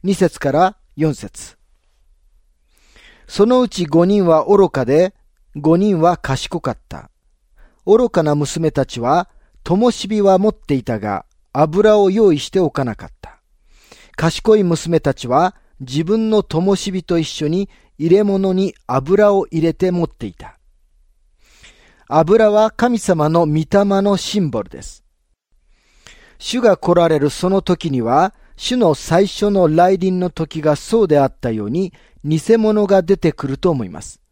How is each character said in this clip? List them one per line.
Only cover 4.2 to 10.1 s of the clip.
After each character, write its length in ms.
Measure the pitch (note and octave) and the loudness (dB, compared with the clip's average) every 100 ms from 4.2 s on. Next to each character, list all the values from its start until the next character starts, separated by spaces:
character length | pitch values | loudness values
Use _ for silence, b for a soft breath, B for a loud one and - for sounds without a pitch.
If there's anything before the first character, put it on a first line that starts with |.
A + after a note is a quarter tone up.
| F3+ | 2
は 200 | D#3+ D#3 | 2 4
愚 240 | G3 F#3 | 2 4
か 140 | C#3+ | 0
で、 300 | A#2+ D3 F#3 _ _ _ _ | 0 2 0 _ _ _ _
五 220 | D3 D3+ E3 | -6 0 2
人 240 | G#3 F3+ | 2 2
は 160 | E3 F3 | 0 0
賢 440 | - C3 - E3+ | -4 -6 -6 -8
か 120 | - | -8
っ 60 | A#2 _ | -10 _
た。 220 | D2+ - _ _ _ _ _ - _ - | -20 -20 _ _ _ _ _ -20 _ 0
愚 240 | A3 B3 | 2 2
か 140 | - | 0
な 100 | D#3 | 0
娘 380 | D3 C#3+ - D#3+ | 0 -2 -2 -4
た 140 | C#3+ C3+ | -2 -4
ち 120 | B2 | -4
は、 320 | A#2 D#3+ F3 _ _ _ | -2 -2 -2 _ _ _
灯 300 | - F#3 A#3+ | -4 0 0
火 280 | - G3 | 0 -6